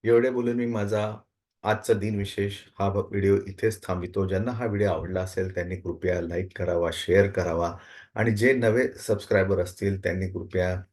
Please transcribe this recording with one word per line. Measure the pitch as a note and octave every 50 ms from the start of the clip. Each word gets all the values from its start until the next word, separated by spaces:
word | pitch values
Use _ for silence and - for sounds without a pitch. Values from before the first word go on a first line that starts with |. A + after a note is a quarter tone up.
| -
एवढे | A2 A#2 A#2 A#2+ C3
बोलून | B2+ B2 A#2+ A#2+ A#2+
मी | A#2+ A#2+
माझा | A#2+ A#2 G#2+ G2+ G2+ G#2+ G#2 G#2+ G#2+ G#2+ G#2+ _ _ _ _ _ _ _ _
आजचा | - G#2 G#2+ G#2 - - A2+
दिनविशेष | G2 F#2+ A2 G#2+ G2+ G2 G2 - - G2+ G2+ G2+ - - - _ -
हा | G2 G2
भ-, | F#2+
व्हिडिओ | G2+ F#2+ - - G2+ G2 G2 G2 G2 -
इथेच | G2 F#2 - - A2 G#2 - -
थांबवितो. | - F#2 F2+ F2 F2+ - G2+ G2 F#2
ज्यांना | F#2+ F#2+ A2 B2
हा | A#2+ A2 B2
व्हिडिओ | A2 G2+ G2+ G#2 G2
आवडला | E2+ D#2 D#2+ F2+ F#2 F#2
असेल | F#2 F#2 - G2 F#2+ F#2 F#2
त्यांनी | F2+ F2 F2 F#2
कृपया | F2+ F2 F2+ F2 - - F#2 F2+ F2
लाईक | E2+ E2 E2+ F2+ F#2+ F#2+ _ -
करावा, | F2+ F2 F2 E2+ E2+ E2
शेअर | E2 - - - F2 G2 G2+ G2+
करावा | G2 F2+ F2 E2+ E2 E2+ E2+ E2+ E2+ - - - - - - _ _
आणि | A2 A2 A#2 A2
जे | G2+ A2+ C3
नवे | C3+ B2+ A#2+ A2 G#2+ B2 B2+ -
सबस्क्रायबर | - - - - G#2+ G2+ - - A2 G2 F#2 G2 G2 F2+
असतील | F2 F2+ - - G2+ G2+ G2 F#2
त्यांनी | - F#2 F2 F#2+ F#2+ F#2
कृपया | G2 F#2+ F#2+ F#2+ - F#2 F2+ F#2 F#2 F#2+ F#2 _